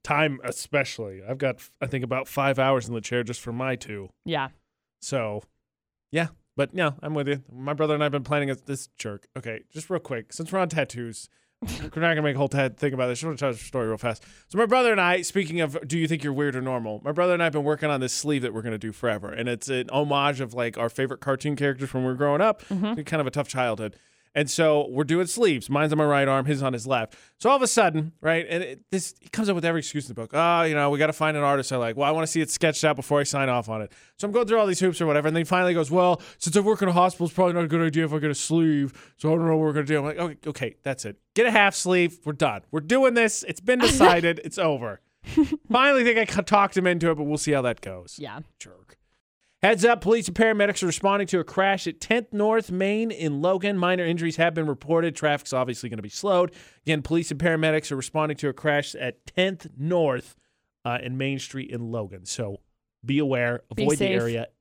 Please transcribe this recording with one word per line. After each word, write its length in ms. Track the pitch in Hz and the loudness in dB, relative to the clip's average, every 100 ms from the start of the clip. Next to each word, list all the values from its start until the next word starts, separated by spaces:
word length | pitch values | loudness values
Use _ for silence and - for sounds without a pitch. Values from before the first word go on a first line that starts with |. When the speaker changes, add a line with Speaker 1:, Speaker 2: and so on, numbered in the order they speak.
Speaker 1:
time 380 | - 147 156 131 | -4 0 0 -2
especially. 800 | 123 - - 143 131 - 104 95 101 | -8 -10 -4 -2 -2 -6 -12 -12 -10
I've 100 | 135 | -4
got, 180 | 139 - - _ | -4 -4 -12 _
I 60 | 131 | -8
think, 160 | 135 | -6
about 220 | 123 127 135 | -4 -6 -4
five 320 | - 139 135 | -2 0 2
hours 300 | 135 131 110 | 2 2 -2
in 60 | |
the 60 | 117 | -8
chair 220 | - 123 | -4 -4
just 180 | 117 120 | -4 -8
for 120 | 123 | -10
my 240 | 117 131 127 | -6 -6 -6
two. 340 | - 104 95 _ | -8 -12 -14 _
Speaker 2:
Yeah. 240 | 160 151 131 - _ _ _ _ | -6 -4 -6 -10 _ _ _ _
Speaker 1:
So, 420 | - 139 110 104 - _ _ _ _ _ _ | -6 -4 -4 -6 -12 _ _ _ _ _ _
yeah. 180 | 151 165 - _ | -2 -2 -6 _
But, 200 | - 139 | -4 -2
no, 200 | 185 156 131 | 0 -2 -2
I'm 120 | 147 | -6
with 140 | 151 139 | -4 -2
you. 140 | 139 - | -4 -8
My 220 | 123 135 | -12 -6
brother 220 | 151 151 | -2 0
and 80 | 147 | 2
I 20 | |
have 80 | 147 | 0
been 120 | 143 | -2
planning 260 | 135 147 139 | -2 -2 -2
a, 40 | |
this 340 | 131 - 135 - - | -4 -8 -10 -10 -12
jerk. 280 | 110 101 - 135 | -12 -12 -14 -12
Okay, 240 | 117 110 - | -10 -12 -14
just 160 | 156 165 | -16 -6
real 100 | 175 | -6
quick, 360 | - 120 110 | -4 -8 -8
since 180 | - 165 | -12 -4
we're 60 | 190 | -2
on 100 | 175 | 0
tattoos, 600 | 160 135 123 117 110 - _ _ _ | 0 -2 -4 -10 -12 -18 _ _ _
we're 400 | 220 - 156 156 | -10 -8 -8 0
not 60 | 170 | 0
gonna 80 | 156 | 2
make 120 | 147 | 0
a 40 | 135 | 0
whole 100 | 139 | 0
t-, 200 | 139 135 | 2 0
thing 220 | 101 147 | 0 -2
about 140 | 131 123 | 0 -2
this. 120 | 120 | -2
Just 60 | 165 | -6
wanna 100 | 131 | -4
tell 140 | 139 | -4
the 60 | 113 | -4
story 280 | - 131 110 | -6 -4 -2
real 80 | 107 | -2
fast. 260 | 123 107 - - _ | -4 -6 -10 -20 _
So 100 | 185 | -2
my 80 | 226 | 2
brother 240 | 254 240 | 4 4
and 80 | 202 | 4
I, 220 | 175 180 | 2 2
speaking 380 | 165 196 160 170 | 0 -2 -2 -2
of, 180 | 151 151 131 | -2 -4 -4
do 120 | 165 | -2
you 100 | 160 | 0
think 160 | 160 | -2
you're 80 | 143 | -2
weird 240 | 135 147 127 | -2 -2 -2
or 40 | |
normal? 380 | 131 127 110 104 | -4 -4 -4 -6
My 80 | 139 | -4
brother 200 | 151 180 | 0 2
and 80 | 175 | 2
I 40 | 165 | 2
have 60 | |
been 120 | 147 | 0
working 240 | 143 151 151 | 0 0 0
on 100 | 139 | 0
this 120 | 127 | -2
sleeve 300 | - 147 143 | -4 -2 -2
that 100 | 123 | -2
we're 100 | 110 | -4
gonna 160 | 117 110 | -6 -6
do 140 | 110 | -8
forever, 380 | - 120 104 87 | -4 -2 -2 -6
and 180 | 85 123 | -6 -4
it's 200 | 117 135 | -4 -4
an 200 | 127 123 | -4 -2
homage 500 | 135 147 143 143 135 | -2 0 2 0 0
of, 140 | 123 | -4
like, 220 | 120 117 110 | -4 -4 -2
our 120 | 117 | -4
favorite 320 | - 131 131 | -2 -4 -4
cartoon 340 | 139 131 151 139 | -4 -2 -2 -2
characters 320 | 143 127 135 | -2 -2 -4
from 100 | 131 | -4
when 80 | 127 | -2
we 40 | |
were 40 | 127 | 0
growing 220 | 143 147 | 0 2
up. 220 | 214 214 - | 2 0 -4
Speaker 2:
Mm-hmm. 340 | 190 208 226 | -4 -2 -4
Speaker 1:
Kind 180 | 147 160 | -2 -2
of 60 | 131 | 0
a 40 | |
tough 180 | 147 135 | -2 -4
childhood. 480 | 131 123 107 107 - _ _ _ | -2 -2 -2 -6 -10 _ _ _
And 140 | 143 147 | -2 0
so 380 | - 160 147 135 | 2 4 4 2
we're 160 | 131 | -2
doing 220 | 143 170 180 | 0 0 0
sleeves. 420 | 233 214 131 - | 2 2 2 0
Mine's 240 | 143 156 | 0 2
on 60 | 151 | 2
my 80 | 151 | 4
right 200 | 143 135 | 4 4
arm, 200 | 135 135 | 2 0
his 160 | 139 | -2
on 100 | 135 | -2
his 140 | 120 123 | -4 -2
left. 300 | 123 110 - _ _ | -2 -2 -10 _ _
So 120 | 240 | 2
all 60 | 269 | 4
of 40 | |
a 60 | 254 | 4
sudden, 460 | 233 185 156 160 - | 4 2 2 -4 -4
right, 240 | 151 165 165 | 0 0 -2
and 140 | 170 | -4
it, 180 | 143 135 _ | -6 -10 _
this, 240 | 190 - - | -6 -6 -12
he 80 | - | -10
comes 220 | - 208 | -2 0
up 40 | |
with 100 | 175 165 | 0 0
every 140 | 165 | 0
excuse 260 | - 147 123 | -2 -6 -8
in 60 | |
the 40 | 110 | -10
book. 120 | 113 | -4
"Oh, 300 | 147 170 170 | 2 4 4
you 120 | 160 | 2
know, 140 | 147 143 | 2 2
we 100 | 143 | 2
gotta 140 | 151 | 2
find 240 | - 156 151 | 2 0 2
an 60 | |
artist 280 | 143 139 127 | 2 2 0
I 60 | 131 | -2
like." 220 | 117 113 | -2 0
"Well, 100 | 143 | 0
I 40 | |
wanna 140 | 160 160 | 0 0
see 140 | 165 | -2
it 80 | 156 | -2
sketched 320 | - 160 147 | 0 0 2
out 140 | 151 143 | 0 0
before 240 | - 147 | 0 0
I 40 | |
sign 260 | 139 139 135 | 0 0 0
off 180 | 123 110 | 0 -2
on 140 | 110 | -6
it." 100 | 104 - _ - | -8 -14 _ -8
So 100 | 208 | -2
I'm 60 | |
going 140 | 226 214 | 0 2
through 120 | 226 | 4
all 80 | 208 | 2
these 140 | 175 | 2
hoops 220 | 185 160 | 0 2
or 40 | 160 | 2
whatever, 220 | 147 151 | 2 2
and 80 | 165 | 0
then 60 | |
he 20 | |
finally 300 | 160 180 180 | 2 2 4
goes, 160 | 170 143 | 2 2
"Well, 280 | 180 180 165 - - | 4 4 2 -2 -8
since 180 | 170 202 | 0 2
I 40 | |
work 200 | 202 220 | 4 2
in 80 | 190 | 4
a 40 | |
hospital, 340 | 175 185 - 170 | 4 4 2 -2
it's 80 | |
probably 180 | - 180 | 2 2
not 120 | 170 | 2
a 40 | 160 | 0
good 140 | 165 | 2
idea 240 | 165 156 160 | 2 2 0
if 80 | |
I 60 | 151 | 0
get 100 | 151 | -2
a 40 | |
sleeve, 800 | 139 - 165 160 147 139 - - - | -2 0 4 4 4 0 -6 -20 -4
so 120 | 156 | 0
I 60 | 165 | 2
don't 100 | 165 | 2
know 80 | 160 | 2
what 60 | 156 | 2
we're 60 | |
gonna 100 | 147 | 0
do." 140 | 139 151 | 2 0
I'm 60 | 147 | 0
like, 120 | 151 | -4
"Okay, 200 | 170 143 156 | -6 -6 -10
okay, 280 | - 120 - | -6 -8 -6
that's 220 | 139 131 | -6 -6
it. 140 | 107 101 _ | -8 -14 _
Get 100 | 214 | 2
a 60 | 240 | 4
half 240 | 214 196 | 6 4
sleeve. 440 | - 180 180 170 170 | 2 2 2 2 -2
We're 80 | 151 | -8
done. 300 | 139 143 120 - | -2 0 -2 -6
We're 100 | 156 | -6
doing 320 | 151 254 262 | 0 4 4
this. 300 | 233 220 - - | 4 2 0 -8
It's 140 | - | -4
been 200 | 196 254 | 0 4
Speaker 2:
<laughs> 0 | |
Speaker 1:
decided. 600 | 240 269 180 175 170 170 | 4 8 8 8 2 0
It's 120 | 160 - | -4 -2
over." 460 | 165 135 117 98 _ _ - - 285 311 - | 0 0 -4 -10 _ _ -2 2 2 0 0
Finally 340 | 240 277 269 | 4 6 6
think 120 | 240 226 | 4 2
I 60 | |
ca-, 160 | 214 202 | 2 -2
talked 340 | 175 208 202 | 2 4 4
him 120 | 190 180 | 2 2
into 240 | 175 170 | 2 0
it, 60 | 151 | 0
but 80 | |
we'll 120 | 147 151 | -2 -2
see 160 | 156 | 0
how 80 | 139 | 0
that 220 | 123 113 | 0 -4
goes. 340 | 98 92 87 - | -8 -14 -16 -16
Speaker 2:
Yeah. 220 | 135 117 151 - | -14 -14 -18 -20
Speaker 1:
Jerk. 380 | 92 92 _ _ _ _ _ _ _ _ | -20 -20 _ _ _ _ _ _ _ _
Heads 220 | 196 220 | 2 6
up, 160 | 233 233 | 4 4
police 260 | 185 233 190 | 2 2 2
and 100 | 175 | 2
paramedics 460 | 226 214 202 - | 2 4 2 0
are 40 | 180 | -2
responding 420 | - 196 202 196 | 0 2 2 0
to 100 | 185 | -2
a 60 | |
crash 420 | 156 - 196 196 175 | 0 0 2 0 -4
at 140 | 160 | -6
tenth 320 | - 233 220 | -2 0 0
North 400 | 208 208 220 214 | -2 0 0 -2
Main 400 | 180 196 214 226 | -2 -2 0 -4
in 280 | 190 160 139 | -4 -4 0
Logan. 380 | 175 190 202 196 | 0 0 0 0
Minor 260 | 175 185 | 2 2
injuries 300 | 170 170 165 | 0 -2 -2
have 200 | 160 170 | 0 0
been 120 | 165 156 | 0 -2
reported. 480 | 135 143 165 170 | -4 0 0 0
Traffic's 380 | 131 151 147 - | 0 0 0 -2
obviously 360 | 131 127 117 123 | -2 -2 -4 -8
gonna 140 | 110 | -10
be 60 | 104 | -10
slowed. 420 | - 202 180 180 - - _ | -6 2 2 2 -2 -20 _
Again, 160 | - 156 | -2 -2
police 300 | 135 165 165 | 0 -2 -2
and 80 | 139 | -2
paramedics 540 | 170 160 156 156 - | 0 2 2 0 -2
are 40 | 139 | -6
responding 400 | - 156 151 147 | -4 -2 -2 -2
to 100 | 147 | -4
a 40 | |
crash 440 | - 151 147 139 - | -2 0 0 -2 -6
at 280 | 123 - | -8 -8
tenth 440 | - - 190 185 - 131 | -6 -2 -2 -2 -12 -8
North, 560 | 151 180 151 123 - _ _ _ _ _ | -2 2 2 0 -6 _ _ _ _ _
uh, 140 | 120 123 | -6 -6
in 160 | 123 131 | -6 -4
Main 220 | 135 135 | -4 -4
Street 320 | - 135 - | -8 -12 -10
in 220 | 120 117 | -10 -6
Logan. 340 | 113 98 95 90 | -6 -8 -12 -10
So 300 | - 104 98 _ _ _ _ | -8 -8 -10 _ _ _ _
be 160 | 117 139 | -2 0
aware, 400 | 143 127 120 120 - 104 | 2 0 0 -2 -6 -2
Speaker 2:
Be 80 | |
Speaker 1:
avoid 140 | 147 147 | 2 2
the 80 | 196 | 2
Speaker 2:
safe. 140 | - | 0
Speaker 1:
area 260 | - 113 - _ | 0 -2 -6 _